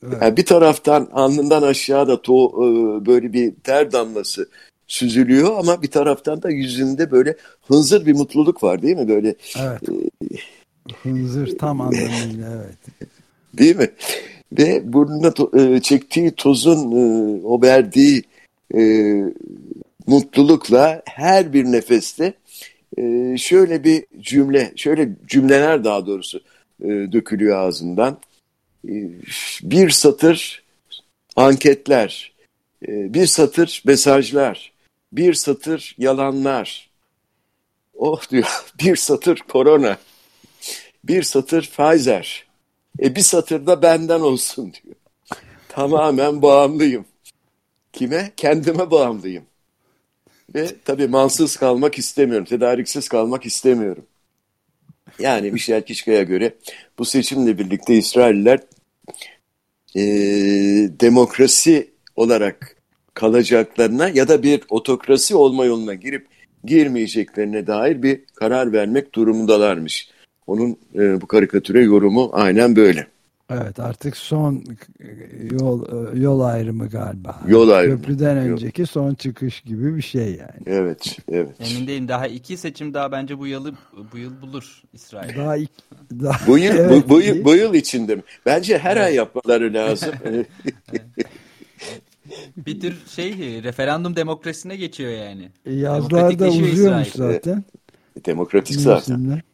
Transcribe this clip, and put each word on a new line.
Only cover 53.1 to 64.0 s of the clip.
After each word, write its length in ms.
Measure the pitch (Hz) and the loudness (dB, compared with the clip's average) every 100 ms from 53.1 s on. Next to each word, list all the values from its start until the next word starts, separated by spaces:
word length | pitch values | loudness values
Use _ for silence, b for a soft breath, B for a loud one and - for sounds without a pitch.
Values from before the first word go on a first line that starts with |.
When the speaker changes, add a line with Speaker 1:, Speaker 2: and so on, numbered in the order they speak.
| 123 110 127 120 | -2 -2 -4 -8
Speaker 2:
istemiyorum. 600 | - 131 123 104 87 - _ _ _ _ _ _ _ _ _ _ _ | -2 0 0 -2 -8 -16 _ _ _ _ _ _ _ _ _ _ _
Yani 320 | 135 120 101 | -2 -2 -2
Michel 300 | 110 - 113 107 | -6 -2 -4 -4
Kishka'ya 380 | 107 - 107 | -10 0 0
göre 300 | 95 92 113 - B B B - | 2 -2 -2 -6 B B B -12
bu 60 | 120 | -4
seçimle 520 | 135 117 131 123 95 | -2 -2 0 0 0
birlikte 380 | 98 98 - 113 | -4 -6 2 2
İsrailliler, 600 | 107 123 123 101 107 131 _ _ _ _ _ B B B _ _ _ _ _ 95 | 2 2 4 4 4 2 _ _ _ _ _ B B B _ _ _ _ _ -4
e, 60 | 101 104 101 101 98 101 101 101 104 80 | 0 0 0 0 0 2 2 2 0 2
demokrasi 880 | 120 123 120 - 131 - 160 156 - _ _ - | 4 6 4 4 2 4 4 2 0 _ _ -2
olarak 600 | 117 117 104 - - _ _ _ _ | 0 2 0 -6 -18 _ _ _ _
kalacaklarına 960 | - 110 117 110 117 110 - 113 120 | -4 0 2 4 2 2 -2 -2 0